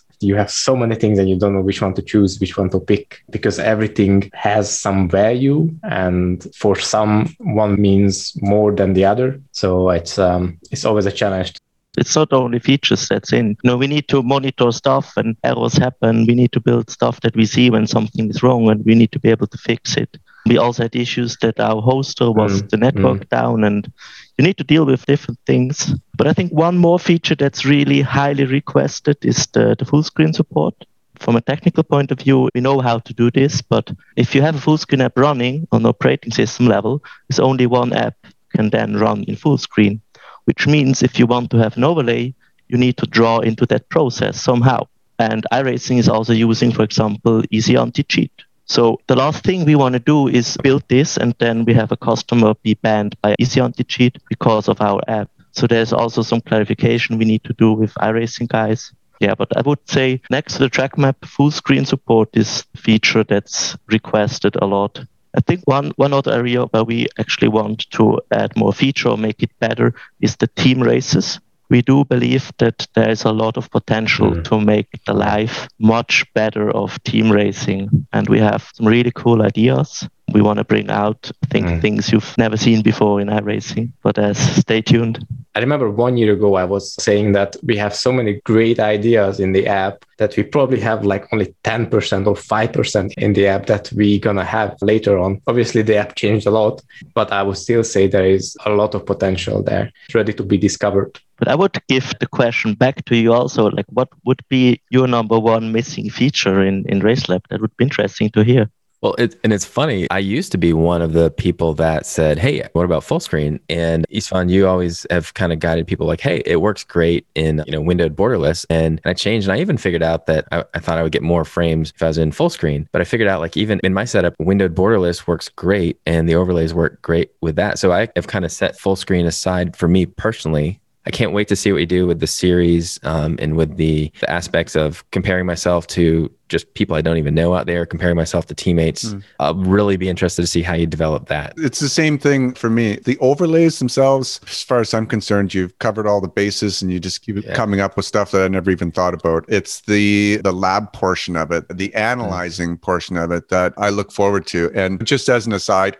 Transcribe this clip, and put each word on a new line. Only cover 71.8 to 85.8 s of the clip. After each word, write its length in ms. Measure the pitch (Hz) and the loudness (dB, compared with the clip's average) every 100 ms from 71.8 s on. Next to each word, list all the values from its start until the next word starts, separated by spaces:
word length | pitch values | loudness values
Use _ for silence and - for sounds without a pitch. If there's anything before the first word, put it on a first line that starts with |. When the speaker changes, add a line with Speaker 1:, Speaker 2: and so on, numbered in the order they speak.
Speaker 2:
do 220 | 120 135 | 4 2
believe 480 | 139 127 120 131 - - | 2 0 0 0 -2 -2
that 280 | 117 - - - | -2 -2 -4 0
there 140 | 110 | 2
is 140 | 110 | 2
a 80 | 113 | 0
lot 240 | 110 110 113 | 0 -2 -4
of 160 | 113 | -4
potential 600 | 113 - 110 110 - 107 | -4 -2 -2 -2 0 0
Speaker 3:
Mm. 120 | 85 85 | 0 0
Speaker 2:
to 140 | 110 | 0
make 280 | 107 107 104 - - | 2 2 0 -8 -4
the 80 | |
life 560 | 101 104 104 113 - - - | -2 0 0 -2 -6 -12 0
much 460 | 110 113 117 - - | 2 2 2 -2 0
better 360 | - 110 107 107 | -2 -2 -2 -2
of 300 | 107 101 - | -2 -4 -6
team 280 | - 110 110 | -4 0 4
racing. 580 | 104 104 98 - 98 98 104 - | 4 2 -2 -4 -4 -2 -2 -2
And 160 | 107 104 | -4 0
we 120 | 110 | 2
have 300 | 107 107 - | 2 0 -4
some 140 | - 110 | -2 2
really 240 | 117 120 - | 2 2 -2
cool 260 | 120 117 | 0 2
ideas 640 | 107 107 117 131 147 - - - - | 2 2 2 2 -2 -8 -16 -12 0
we 80 | 107 | 2
wanna 220 | 104 104 | 4 2
bring 260 | 107 107 101 | 0 -2 -2
out. 400 | 107 104 107 - - | -2 -2 -4 -10 -10
I 40 | - | -4
think 180 | 113 98 | -2 -2
Speaker 1:
Mm. 140 | 85 | 0
Speaker 2:
things 280 | 107 104 101 | 0 -2 0
you've 260 | 113 - - | 0 0 -2
never 180 | 113 110 | 0 0
seen 260 | - 110 | 2 2
before 380 | 107 110 107 101 | 2 2 2 0
in 80 | 101 | 0
iRacing, 640 | 107 104 107 - - 117 - | -2 -2 -4 -6 -6 -8 -4
but, 160 | - 107 | -2 0
uh, 160 | 104 | 0
stay 480 | 104 127 - - 113 | 2 0 2 0 0
tuned. 380 | 110 120 117 113 - - - 107 | 2 2 2 -4 -10 -14 -8 -4
Speaker 1:
I 40 | |
remember 300 | 123 147 | 0 0